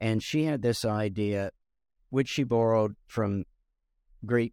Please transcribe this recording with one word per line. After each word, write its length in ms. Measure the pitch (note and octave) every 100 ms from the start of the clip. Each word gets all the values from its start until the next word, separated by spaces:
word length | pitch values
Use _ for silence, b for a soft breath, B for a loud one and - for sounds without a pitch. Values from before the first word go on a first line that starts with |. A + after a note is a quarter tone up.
and 220 | A2+ A2
she 220 | - D3+
had 160 | D#3 C#3+
this 240 | A#2+ A2+
idea, 680 | A2+ G#2+ G#2+ F#2+ G#2 G2+ G2 - _ _ _ _ _
which 180 | C3 C3+
she 160 | -
borrowed 520 | B2 A#2 A2+ A2+ G#2+ G#2 _
from 380 | - G2+ G2 - _ _ _ _ _ _ - A2
Greek 260 | A#2+ A#2